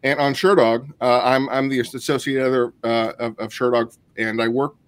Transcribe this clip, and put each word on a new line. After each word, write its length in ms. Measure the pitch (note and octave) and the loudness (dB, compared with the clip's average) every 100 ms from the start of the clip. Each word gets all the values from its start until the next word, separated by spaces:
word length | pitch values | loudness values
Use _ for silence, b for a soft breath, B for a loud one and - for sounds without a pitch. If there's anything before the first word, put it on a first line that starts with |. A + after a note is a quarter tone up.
And 160 | C3+ D3 | 0 0
on 160 | C#3+ | 0
Sherdog, 560 | C3+ F#3 G3 A#2 A#2 C#3 - | 2 2 4 4 2 -4 -4
uh, 200 | B2 B2 | 2 2
I'm, 260 | B2 C3 C3+ | 4 2 0
I'm 200 | C3 C3+ | -2 -2
the 120 | C3 | -2
associate 600 | A#2 C3 - C#3+ C3+ C3+ | -4 -6 -4 -4 -2 -2
editor, 340 | C3 B2+ A#2+ - | 0 0 -2 -4
uh, 300 | A#2 A#2 A2+ - | -2 -2 -2 -4
of, 200 | A#2 A2 | -8 -6
of 120 | A2 | -10
Sherdog, 460 | - B2 A#2+ A#2 _ _ - | -2 0 0 -2 _ _ -6
and 240 | A2 A2+ | -4 -2
I 60 | A2+ | 0
work 260 | A#2+ C#3+ - | 0 -2 -6